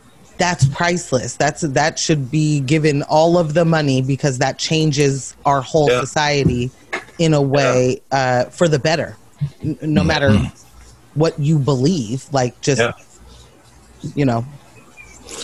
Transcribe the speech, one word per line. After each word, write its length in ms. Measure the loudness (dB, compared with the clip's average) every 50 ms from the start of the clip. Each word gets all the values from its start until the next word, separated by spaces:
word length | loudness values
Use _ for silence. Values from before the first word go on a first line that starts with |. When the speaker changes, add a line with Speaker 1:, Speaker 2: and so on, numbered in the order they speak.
| _ -20 _ -20 -20 -20 -4 -2
Speaker 1:
that's 260 | -2 -2 2 2 0
priceless. 680 | 0 0 0 -2 -2 -2 -2 -4 -2 -2 -2 -2 -4 -4
That's, 260 | -2 -2 -2 0 -2
that 380 | -6 -2 0 0 0 0 -2 -4
should 320 | -2 0 0 0 -2 -2
be 300 | -2 0 0 0 0 0
given 420 | 0 0 0 2 2 2 0 0
all 340 | -2 0 2 4 4 4 4
of 160 | 2 2 2
the 140 | 0 2 2
money 340 | 2 2 2 2 2 0 0
because 380 | 0 -2 -2 0 0 -2 0 0
that 180 | -2 -2 -2 -4
changes 760 | -4 -2 0 0 0 0 2 2 2 0 0 -2 -8 -12 -16 -4 -2
our 160 | 0 0 0
whole 300 | -2 0 0 2 2 4
Speaker 2:
Yeah. 100 | 2 0
Speaker 1:
society 680 | -2 -2 -2 -2 0 0 0 0 0 0 0 -2 -4 -6 -8 -14 -14 -12 -12 -12 -12 -14 -4 -2
in 160 | 2 2 4
a 60 | 2
Speaker 2:
Yeah. 40 | 2
Speaker 1:
way, 540 | 2 2 2 2 2 2 2 2 2 0 -2 -4 -4
uh, 320 | -2 0 0 2 0 0 -2
for 220 | -2 -2 0 0
the 120 | 2 2 0
better, 380 | 0 0 -2 -2 -4 -8 -10 -16 -20 -20 _ -8 -8 -8 -8 -8
n-, 140 | -8 -8 -6 -6
no 180 | -4 -2 0 2
Speaker 3:
Mm-hmm. 80 | 2 2
Speaker 1:
matter 420 | 0 2 2 2 2 2 0 -2 -6 -14 -20 -20 -20 -20 -20 -20 -20 -20 -20 _ -2
what 240 | 0 0 0 0 0
you 200 | 0 2 2 2
believe, 640 | 2 2 0 0 0 0 -2 -2 -4 -6 -8 -10 -8 -4
like, 260 | -2 -2 -2 -2 -4 -4
just, 180 | -2 -2 0 0
Speaker 2:
Yeah. 120 | 0 -2 -4 -8 -18 _ -20 -20 -20 -20 -20 -20 -20 -20 _ _ _ -20 -20 -20 -20 -20 -20 -16 -14 -10 -4
Speaker 1:
you 100 | -2 0
know, 200 | 0 0 -2 -4 -6 -12 -20 -20 -20 -20 -20 -20 -20 -20 -20 -20 -20 -20 -20 -20 -16 -14 -14